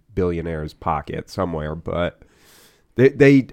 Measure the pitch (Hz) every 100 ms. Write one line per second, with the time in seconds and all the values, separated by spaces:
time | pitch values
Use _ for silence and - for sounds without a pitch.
0 | _ - 90 85 82 78 76 - 85 76
1 | - - - - 90 80 76 80 - 85
2 | 87 - _ _ _ _ _ _ _ -
3 | 135 120 139 139 117